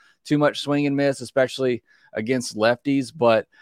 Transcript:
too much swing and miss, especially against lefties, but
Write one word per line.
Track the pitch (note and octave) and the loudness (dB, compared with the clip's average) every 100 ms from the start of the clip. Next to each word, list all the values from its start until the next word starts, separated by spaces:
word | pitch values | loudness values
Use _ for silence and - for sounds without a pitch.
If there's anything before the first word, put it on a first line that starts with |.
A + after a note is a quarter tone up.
| _ _ | _ _
too | - D3 | -2 2
much | D3 - | 2 0
swing | C#3 C#3+ C#3+ | -2 -2 0
and | C#3 | 0
miss, | C#3 B2+ | 0 -2
especially | A#2+ C3+ B2+ C3 C3 A#2 _ _ _ | -4 0 0 0 -4 -4 _ _ _
against | - A2 C3 A#2+ G#2 | -8 -2 -2 -2 0
lefties, | A2 B2 C#3+ C#3 A#2 | 2 2 -2 -2 -4
but | - A#2+ A2 - _ | 0 2 2 0 _